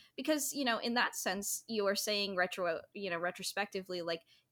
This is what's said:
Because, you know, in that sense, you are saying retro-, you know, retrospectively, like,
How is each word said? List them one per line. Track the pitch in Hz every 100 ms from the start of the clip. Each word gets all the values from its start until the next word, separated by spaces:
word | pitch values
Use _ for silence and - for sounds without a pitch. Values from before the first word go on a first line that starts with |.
| - -
Because, | 269 302 277
you | 277 254
know, | 226
in | -
that | 233 - -
sense, | 220 190 196 - -
you | 226 196
are | 202
saying | - 208 202 185
retro-, | 180 - 175 165 -
you | - 196
know, | 170
retrospectively, | 175 180 185 - 202 196 185 180
like, | 170 170 - - _